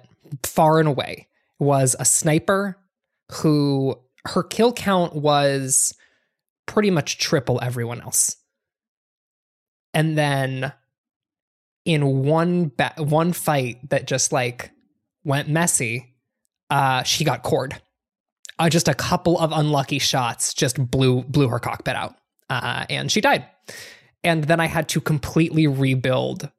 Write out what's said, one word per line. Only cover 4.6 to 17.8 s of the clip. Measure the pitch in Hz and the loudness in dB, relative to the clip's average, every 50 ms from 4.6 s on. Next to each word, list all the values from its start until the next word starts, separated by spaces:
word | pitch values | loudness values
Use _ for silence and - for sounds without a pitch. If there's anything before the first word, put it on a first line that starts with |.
| 220 247 247 | 2 2 2
count | - - 202 190 180 175 156 151 | 0 -2 0 2 2 0 0 -2
was | 151 143 151 147 143 143 139 139 139 135 131 135 - - - - _ _ _ _ _ _ _ _ _ _ _ _ _ _ | -2 0 2 4 4 4 2 0 0 -2 -2 0 0 0 -2 -4 _ _ _ _ _ _ _ _ _ _ _ _ _ _
pretty | - - 220 208 202 | -4 -2 0 2 2
much | 185 151 - - - | 2 0 0 -2 -6
triple | - - - 170 143 - - 120 110 123 | -6 -2 0 0 0 0 0 -2 -2 -2
everyone | 123 123 123 117 117 120 123 | -4 -4 -6 -6 -6 -8 -10
else. | - 101 - - - - - - _ _ _ _ _ _ _ _ _ _ _ _ _ _ _ _ _ _ _ _ _ _ _ _ _ _ _ _ _ _ - | -10 -4 -2 -2 -2 -2 -4 -8 _ _ _ _ _ _ _ _ _ _ _ _ _ _ _ _ _ _ _ _ _ _ _ _ _ _ _ _ _ _ -2
And | 156 156 160 156 | -2 0 0 0
then | 151 147 143 139 135 131 131 131 131 131 143 - _ _ _ _ _ _ _ _ _ _ _ _ _ _ _ _ _ _ _ _ _ _ | 0 0 0 0 0 -2 -4 -4 -6 -8 -8 -10 _ _ _ _ _ _ _ _ _ _ _ _ _ _ _ _ _ _ _ _ _ _
in | 180 160 147 143 135 135 135 131 | -2 0 0 0 0 0 0 0
one | 147 160 160 170 175 175 180 175 139 - | 2 2 2 2 2 0 0 0 -2 -2
ba-, | - 143 120 - | -2 -4 -4 -4
one | - 151 147 151 160 165 180 165 | -4 -2 0 2 2 2 2 0
fight | - - 170 151 139 127 120 120 - - - | -2 -2 0 0 0 -2 -4 -8 -12 -6 -4
that | 143 139 139 | -4 -4 -2
just, | - 139 127 - - | -2 -2 -2 -2 0
like, | 151 139 123 123 123 - - - - _ _ _ _ _ _ _ _ _ - | 0 -2 -2 -2 -6 -8 -14 -16 -20 _ _ _ _ _ _ _ _ _ -4
went | 147 135 143 - 151 | -2 -2 -2 0 0
messy, | 147 165 175 - - - 131 110 117 127 - _ _ _ _ _ _ _ _ _ _ _ _ - | 0 2 2 2 0 0 -2 -2 -4 -6 -8 _ _ _ _ _ _ _ _ _ _ _ _ -2
uh, | 139 143 135 131 131 127 127 | 0 2 2 2 2 0 0
she | - - - 151 | -2 -2 0 0
got | 147 123 123 - | 0 -2 -2 -2
cored. | - 160 135 127 143 - - | -2 -2 -2 -2 -4 -8 -14